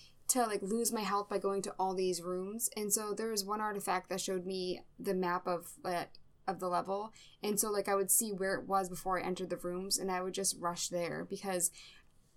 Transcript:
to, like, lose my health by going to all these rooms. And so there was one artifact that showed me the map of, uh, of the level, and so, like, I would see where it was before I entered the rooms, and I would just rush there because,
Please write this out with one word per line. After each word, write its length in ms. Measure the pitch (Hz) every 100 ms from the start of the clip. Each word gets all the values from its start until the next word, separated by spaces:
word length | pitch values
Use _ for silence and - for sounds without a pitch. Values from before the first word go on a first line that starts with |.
| - - -
to, 160 | 254
like, 160 | 226 202
lose 320 | 190 226 233
my 100 | 226
health 260 | 196 202 202
by 100 | 196
going 240 | 196 196
to 120 | 196 -
all 160 | 190
these 260 | 190 185 170
rooms. 480 | 175 180 190 226 - 220
And 160 | 208
so 220 | 220 214
there 160 | 202 226
was 140 | 214
one 160 | 196 214
artifact 460 | 214 202 196 180 -
that 100 | 190
showed 240 | - 185
me 380 | 180 190 180 - - -
the 160 | 185
map 320 | 185 180 185 185
of, 260 | 175 - -
uh, 200 | - 175 - - - - -
of 140 | 175
the 80 | 180
level, 440 | 175 180 196 220 - - -
and 160 | 208 202
so, 120 | 220
like, 180 | 208 196
I 60 |
would 160 | 196 190
see 200 | - 226
where 220 | 190 190
it 120 | 185 175
was 220 | 196 180
before 300 | 180 190 180
I 60 |
entered 260 | 180 180 180
the 60 | 175
rooms, 420 | 180 180 190 -
and 120 | 190
I 100 | 180
would 120 | 185
just 220 | 185 190 -
rush 300 | 175 175 -
there 380 | 175 165 151 175
because, 420 | 196 196 180 170 - - - - - -